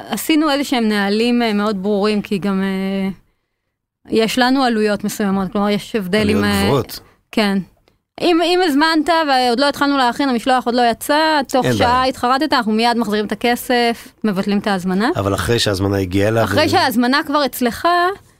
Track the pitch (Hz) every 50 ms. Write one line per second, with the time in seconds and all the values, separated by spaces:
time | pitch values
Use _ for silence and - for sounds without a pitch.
0 | - - 208 202 - - 320 294 320 302 277 285 277 - 277 240 226 214 214 202
1 | 196 196 208 220 233 240 240 240 233 226 208 202 208 220 214 190 185 208 208 196
2 | 196 214 214 202 196 - 208 185 175 202 196 190 196 196 190 190 190 190 196 196
3 | 190 190 175 - _ _ _ _ _ _ _ _ _ _ _ _ _ _ _ _
4 | _ - 220 220 220 208 - 254 247 254 262 277 262 240 233 214 214 208 208 196
5 | - 208 - - 214 196 190 196 190 175 - 202 202 208 208 202 - - - -
6 | 190 175 185 214 214 214 214 208 202 208 202 196 196 - 139 131 - - - -
7 | - _ _ _ _ _ - 226 214 202 196 196 175 - _ _ _ _ _ _
8 | _ _ _ - - 330 349 330 349 330 359 359 370 339 262 285 311 320 330 311
9 | 294 359 330 330 320 285 269 254 254 247 233 226 285 285 277 - 285 285 285 269
10 | 254 233 233 - 311 269 247 226 - 269 254 254 - 247 233 247 240 233 226 -
11 | - - 294 302 320 311 311 294 277 - - 254 - 254 247 208 254 240 247 254
12 | 254 277 262 - - 240 262 277 311 285 302 269 214 220 214 214 233 240 233 233
13 | 233 208 208 214 214 202 220 - - 240 240 240 - - 247 240 240 233 233 -
14 | - - - _ - 220 185 185 196 208 202 208 - 220 196 185 170 190 180 196
15 | 220 277 - - 98 98 98 - 87 98 120 117 - 107 101 90 98 98 101 98
16 | 98 90 90 98 98 110 113 113 110 - 101 285 311 330 320 370 320 269 208 240
17 | 247 247 269 294 311 285 285 302 285 262 - - 247 240 220 - - 339 349 349
18 | 349 370 403 - - _ _ _